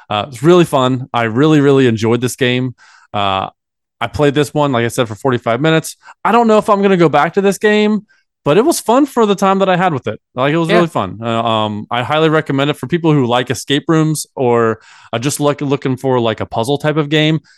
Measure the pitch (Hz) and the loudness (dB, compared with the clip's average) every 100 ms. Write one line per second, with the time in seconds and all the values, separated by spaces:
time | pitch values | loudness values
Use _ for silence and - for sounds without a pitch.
0 | - 104 120 120 156 180 165 139 127 127 | -8 -6 -6 -2 4 4 4 2 0 -2
1 | 131 120 113 113 156 151 139 135 127 110 | -4 -2 -2 2 2 4 4 4 2 2
2 | 113 120 123 - 123 127 127 - _ _ | 0 0 -2 -2 -2 -2 -4 -8 _ _
3 | _ 104 98 95 101 - _ _ _ - | _ -4 -2 -2 -6 -12 _ _ _ -10
4 | 117 - 147 139 143 151 143 117 117 - | -6 0 0 2 0 0 0 0 -2 -2
5 | 113 107 135 120 120 120 160 160 - - | -4 -4 -2 -2 -2 0 0 0 -2 -12
6 | - - 180 233 226 214 214 202 196 185 | -20 -6 0 2 4 2 2 2 2 2
7 | 160 143 165 202 196 185 214 214 214 208 | 2 2 0 0 0 0 0 2 2 -2
8 | - _ _ _ 143 170 294 330 - 254 | -6 _ _ _ 0 2 2 0 0 2
9 | 294 240 214 190 190 190 190 175 185 135 | 2 0 0 2 0 2 2 2 0 -2
10 | 110 110 _ 120 143 165 165 - 170 131 | -6 -10 _ -4 0 0 2 2 0 -2
11 | 95 101 117 113 117 110 107 104 - 120 | -4 -6 -4 -2 0 0 -2 -4 -6 -4
12 | 120 156 160 156 151 139 143 143 127 175 | -2 0 0 0 -2 -2 -2 -4 -4 -2
13 | 160 151 120 123 127 120 - 139 - 160 | 2 2 2 0 -2 -6 -4 -4 0 0
14 | 156 151 - - 123 117 113 110 - - | 0 -2 -8 -4 0 2 0 -2 -10 -20
15 | - 117 139 - 147 139 143 139 139 127 | -10 -6 -4 -2 -2 -2 -2 -2 -2 -4
16 | 135 127 113 110 - 120 117 143 151 151 | 0 0 0 -4 -6 -4 -4 -2 -2 -2
17 | 143 151 156 160 - | 0 0 0 -2 -6